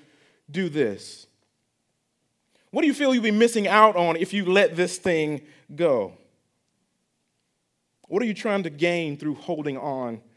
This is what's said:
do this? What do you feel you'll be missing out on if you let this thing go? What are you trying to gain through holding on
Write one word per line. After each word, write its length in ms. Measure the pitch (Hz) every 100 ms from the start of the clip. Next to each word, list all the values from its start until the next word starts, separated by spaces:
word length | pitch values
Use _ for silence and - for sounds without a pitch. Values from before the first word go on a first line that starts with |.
| _ _ _ _ -
do 160 | 160 180
this? 600 | 147 113 98 - - - _ _ _ _ _ _ _ _ _ _ _ _ _ _
What 100 | 247
do 60 | 311
you 60 | 285
feel 180 | 277
you'll 80 | 247
be 80 | 214
missing 380 | 208 233 226 190
out 280 | 208 220 180
on 220 | 170 160
if 160 | 185
you 120 | 202 180
let 300 | 196 170 165
this 220 | 175 -
thing 440 | 190 160 151 143 - - - 147
go? 380 | 170 123 95 87 _ _ _ _ _ _ _ _ _ _ _ _ _ _ _ _ _ _ -
What 160 | 190
are 20 | 233
you 80 |
trying 300 | - 226 202
to 80 | 175
gain 440 | 147 175 175 156 143
through 200 | 151 143
holding 420 | - 151 147 135
on 440 | 143 131 120 113 -